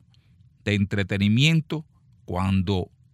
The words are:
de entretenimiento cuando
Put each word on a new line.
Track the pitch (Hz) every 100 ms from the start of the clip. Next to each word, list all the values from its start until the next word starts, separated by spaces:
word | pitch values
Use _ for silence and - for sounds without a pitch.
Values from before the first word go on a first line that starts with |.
| _ _ _ _ _ _
de | 104 101
entretenimiento | 98 101 92 101 104 113 151 165 - 156 - _ _ _ -
cuando | 90 95 95 92 95 - _ _